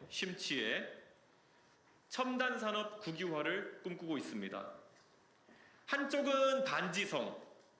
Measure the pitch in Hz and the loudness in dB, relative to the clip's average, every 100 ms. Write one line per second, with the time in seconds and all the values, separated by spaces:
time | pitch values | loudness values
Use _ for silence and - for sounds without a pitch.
0 | - - 190 180 - 135 110 151 220 - | -10 -4 -2 -2 -2 0 2 0 -2 -10
1 | - - - - - - - - - - | -18 -20 -20 -20 -20 -20 -20 -20 -20 -20
2 | - - 254 247 254 233 214 208 208 - | -10 -2 0 2 2 2 0 0 -2 -6
3 | - 160 180 156 151 185 196 - 185 170 | -6 -4 -2 0 0 0 -2 -6 -8 -6
4 | 170 147 107 113 98 95 98 - - - | -2 -2 -2 -4 -4 -4 -8 -12 -18 -20
5 | - - - - - - - - - 277 | -20 -20 -20 -20 -20 -20 -20 -14 -4 -2
6 | 277 285 277 269 269 262 262 151 180 175 | 2 2 4 6 6 6 4 2 2 0
7 | 196 151 107 98 - - - | 2 2 0 -4 -12 -20 -20